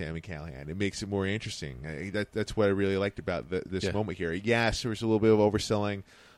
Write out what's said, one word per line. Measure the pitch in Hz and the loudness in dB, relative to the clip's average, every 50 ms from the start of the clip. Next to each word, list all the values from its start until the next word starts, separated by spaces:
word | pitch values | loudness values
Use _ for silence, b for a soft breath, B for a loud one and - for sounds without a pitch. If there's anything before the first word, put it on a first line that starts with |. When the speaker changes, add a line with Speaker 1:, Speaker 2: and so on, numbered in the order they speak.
| 80 | -6
Speaker 1:
Sami | 76 82 82 | -6 -6 -8
Callihan, | 80 - 87 76 76 85 67 65 71 76 | -8 -10 -10 -10 -10 -10 -12 -10 -10 -8
it | 82 | -4
makes | 95 101 98 95 - 104 | -2 -2 -2 -2 -4 -6
it | 98 | -2
more | 101 98 95 | -2 0 0
interesting. | 95 101 110 - 110 - - - 71 65 62 69 | 0 -2 -4 -4 -8 -10 -8 -10 -10 -10 -10 -10
I, | 78 78 71 80 98 | -10 -8 -8 -6 -4
that, | 92 104 104 - - | -4 -4 -4 -4 -2
that's | 110 107 - - | -4 -4 -2 0
what | - 104 | 2 4
I | 101 | 4
really | 98 95 98 98 98 | 4 4 4 2 2
liked | 95 98 101 - - | 2 0 0 -2 -4
about | - - 90 82 62 71 | -4 -4 -4 -4 -4 -4
the, | 90 92 - | -4 -4 -4
this | - 92 95 98 | -4 -4 -2 -2
Speaker 2:
Yeah. | 95 92 | 0 0
Speaker 1:
moment | 101 107 101 80 - | 0 -2 -2 -4 -4
here. | 90 82 82 | -2 -2 -2
Yes, | 90 98 113 117 117 117 113 107 - - | -2 0 2 2 2 2 2 0 -2 -2
there | 123 | -4
was | 110 101 113 | -4 -2 2
a | |
little | 110 110 107 | 2 4 6
bit | 104 110 110 | 6 8 8
of | 107 | 8
overselling, | 104 104 101 107 - - 110 104 104 104 101 98 95 B B B B B B | 8 6 4 2 0 0 0 0 0 -2 -2 -4 -8 B B B B B B